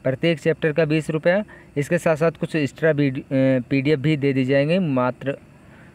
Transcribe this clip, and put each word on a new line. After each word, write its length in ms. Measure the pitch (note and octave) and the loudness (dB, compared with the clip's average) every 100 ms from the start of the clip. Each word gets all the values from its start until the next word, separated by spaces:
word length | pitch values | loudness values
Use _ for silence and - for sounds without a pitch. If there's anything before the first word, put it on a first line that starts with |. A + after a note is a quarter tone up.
प्रत्येक 360 | B2+ C3 E3 D#3+ | -4 -2 0 0
चैप्टर 320 | E3 D#3 E3 | 0 0 -2
का 120 | D3 | 0
बीस 260 | D#3 D#3 D3+ | 0 0 -2
रुपया। 340 | D#3 E3+ F#3 G#3+ - - - | -2 0 0 -2 -14 -10 -6
इसके 220 | C#3+ E3+ | -2 0
साथ 180 | - D#3 | 0 0
साथ 140 | E3 | 0
कुछ 260 | D#3 E3 D#3+ | -2 -4 -2
extra 340 | C#3 - D#3+ | -4 0 0
वीडियो, 340 | D3 C#3+ C3 | 2 0 -2
अ, 360 | - C3+ C3+ C3 | -4 0 2 2
पीडीएफ़ 400 | A#2+ C#3 C3+ D#3 | 0 -2 0 0
भी 160 | C3 D#3 | 0 0
दे 160 | C#3 | 0
दी 120 | C3+ | 0
जाएंगे 340 | B2+ C#3 C#3+ F3+ | 2 2 2 0
मात्र 580 | F3 C3 B2 B2 C3 C#3 - - - - - | 0 0 -2 -2 -8 -10 -14 -20 -20 -20 -20